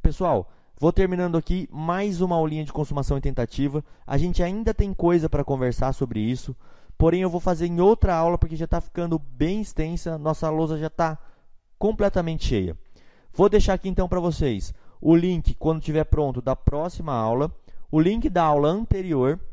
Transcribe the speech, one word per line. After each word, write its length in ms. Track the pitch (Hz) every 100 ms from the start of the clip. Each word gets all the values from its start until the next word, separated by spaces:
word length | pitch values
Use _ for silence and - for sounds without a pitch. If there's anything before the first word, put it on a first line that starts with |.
Pessoal, 500 | - - 180 120 - - _ -
vou 120 | 156
terminando 460 | 185 185 180 175 165
aqui 300 | - 180 -
mais 480 | 160 160 180 208 175
uma 160 | 185
aulinha 300 | 170 156 156
de 80 | 151
consumação 440 | - 147 143 139 139
e 40 |
tentativa. 640 | 135 131 117 - 139 147 - -
A 120 | - 143
gente 260 | 175 175
ainda 300 | 175 202 226
tem 200 | 220 202
coisa 360 | - 170 175 156
pra 140 | 143
conversar 500 | 139 139 127 117 131
sobre 260 | 131 127 107
isso, 360 | 110 127 - 123 - - - -
porém 240 | 160 175
eu 80 | 185
vou 100 | 170
fazer 280 | 185 165 175
em 120 | 170
outra 360 | 190 226 196
aula 220 | 165 170 170
porque 180 | 160
já 120 | 160 165
tá 140 | 170
ficando 360 | - - 170 160
bem 440 | 143 123 156 208
extensa, 560 | 208 - 156 170 170 160
nossa 320 | 151 156 160
lousa 280 | 156 160 156
já 120 | 156
tá 280 | - 160 156 - - - - _ -
completamente 680 | 208 214 202 190 165 160
cheia. 320 | - 110 90 85 - - - - -
Vou 140 | - 202
deixar 260 | 208 196
aqui 140 | 185 190
então 220 | 185 180
pra 100 | 185
vocês 540 | 170 156 147 104 - - - -
o 160 | 147
link, 380 | 165 180 175 -
quando 260 | - 156 160
tiver 220 | 156 156
pronto, 360 | 151 156 143 123
da 140 | 131
próxima 580 | 127 - 147 175 175 160
aula, 380 | 123 110 123 156 - - - -
o 80 | 156
link 300 | 170 226 269
da 140 | 175
aula 260 | 160 147 147
anterior 680 | 196 226 190 185 143 127 170 -